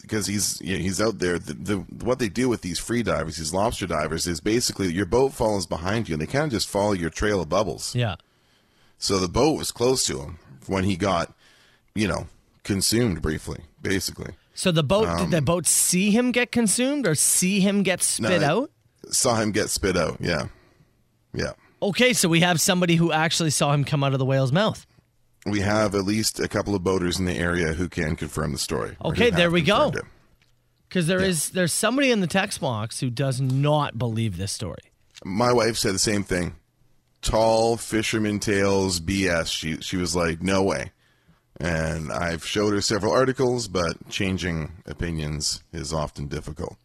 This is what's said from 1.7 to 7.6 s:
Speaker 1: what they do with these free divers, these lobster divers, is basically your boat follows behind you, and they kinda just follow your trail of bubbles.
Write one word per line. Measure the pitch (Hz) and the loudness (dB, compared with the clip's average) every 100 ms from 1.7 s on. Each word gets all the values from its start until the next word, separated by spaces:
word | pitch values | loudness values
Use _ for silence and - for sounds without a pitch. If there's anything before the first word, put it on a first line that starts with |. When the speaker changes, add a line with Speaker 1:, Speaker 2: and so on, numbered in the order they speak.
| 101 82 - 104 | -4 -4 -8 -4
Speaker 1:
what | 127 | -2
they | 113 | -2
do | 95 127 | 0 0
with | 113 | 0
these | 90 82 | -4 -6
free | - 117 | -2 -2
divers, | 101 78 78 80 | 0 -2 -4 -8
these | 78 | -4
lobster | 92 110 - 92 | 0 0 -2 -4
divers, | 80 78 80 87 | -2 -2 -2 -4
is | 82 | -4
basically | 104 117 - - 95 | 0 0 0 -2 -2
your | 82 98 | -2 0
boat | 117 135 | 2 2
follows | - 113 101 87 | 0 0 0 -2
behind | 85 87 113 104 | -4 -2 -2 -2
you, | 78 | -4
and | |
they | 78 | -2
kinda | 135 156 | -2 -2
just | 107 - | -2 -2
follow | 101 104 | 0 0
your | 98 82 | 0 -2
trail | - 107 101 | -2 0 0
of | 78 | 0
bubbles. | 90 | 0